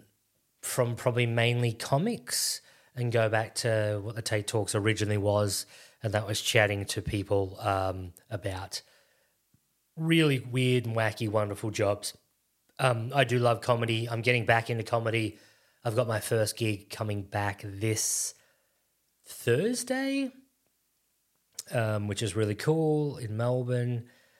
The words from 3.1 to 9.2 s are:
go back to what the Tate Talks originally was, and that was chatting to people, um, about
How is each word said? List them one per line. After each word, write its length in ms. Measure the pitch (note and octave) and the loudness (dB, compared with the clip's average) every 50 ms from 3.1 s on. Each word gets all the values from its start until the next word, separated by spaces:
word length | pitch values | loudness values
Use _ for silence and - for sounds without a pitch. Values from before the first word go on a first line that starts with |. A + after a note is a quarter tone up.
go 180 | A2+ A2+ A2+ G#2+ | 2 4 2 4
back 240 | A2 A2 A2 G2 - | 2 0 0 -2 -4
to 460 | - - A2+ A2 G#2+ G#2+ G#2 G#2 G#2 G2 | -2 0 0 2 2 2 0 -2 -2 -4
what 120 | A2+ - | -6 -8
the 60 | A#2 | -6
Tate 260 | - - A2 G#2+ G2+ | -4 -2 -2 -2 -2
Talks 260 | - - G#2+ G2 - - | 0 0 -2 0 0 0
originally 440 | G#2 G2+ A2 A2 G#2+ G#2+ G#2 G#2 | 0 2 2 2 2 0 0 0
was, 480 | G2+ G2 G#2 G2+ G#2 G#2 G2+ F#2+ - - - - - - - _ _ | 2 2 2 2 2 2 0 -2 -4 -6 -10 -16 -20 -20 -20 _ _
and 120 | - G#2+ G2 | -4 -2 0
that 120 | G#2 G#2+ | 0 0
was 160 | G2+ G#2 - | -2 -4 -4
chatting 420 | - - - A2+ G#2 G2+ G2+ G2+ G2 | 0 2 4 4 4 4 2 -2 -4
to 160 | - - A2 | -4 -6 -6
people, 560 | - - A2 G2+ G2 - G2+ G2 G2 F#2 F#2 - | -4 -2 -2 -2 0 2 0 0 0 -2 -6 -4
um, 520 | A2 G2+ G2 F#2+ F#2+ F#2+ F#2 F#2 F#2 F2 - - _ - | -2 0 0 0 0 -2 -2 -4 -8 -12 -14 -18 _ -10
about 520 | A#2 F#2+ - G2 F#2 F#2 F#2+ - - - - _ _ _ _ _ _ _ | -10 -8 -6 -6 -8 -8 -10 -10 -12 -12 -12 _ _ _ _ _ _ _